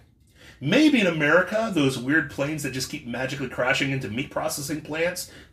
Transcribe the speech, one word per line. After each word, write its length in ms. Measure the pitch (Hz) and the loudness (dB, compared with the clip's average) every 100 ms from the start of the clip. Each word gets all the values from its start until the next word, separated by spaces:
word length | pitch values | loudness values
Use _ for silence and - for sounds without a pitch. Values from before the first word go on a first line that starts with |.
| _ _ _ _ - - | _ _ _ _ -20 -8
Maybe 400 | 135 226 311 254 | 2 6 6 6
in 60 | 185 | 4
America, 680 | 160 147 170 185 214 226 | 2 4 4 4 0 0
those 240 | 175 135 120 | 2 2 0
weird 320 | 123 156 143 | 0 0 0
planes 320 | - 143 156 | -4 -4 -4
that 100 | 139 | -6
just 180 | 127 131 | -6 -6
keep 160 | 147 117 | -8 -8
magically 420 | 120 131 139 135 | -6 -6 -6 -6
crashing 420 | - 123 135 139 | -2 0 2 0
into 180 | 135 113 | -2 -4
meat 220 | 110 - | -6 -6
processing 520 | - 151 - 143 156 | -4 -4 -6 -6 -8
plants 480 | 147 156 170 180 - - - | -6 -2 -2 -4 -10 -16 -10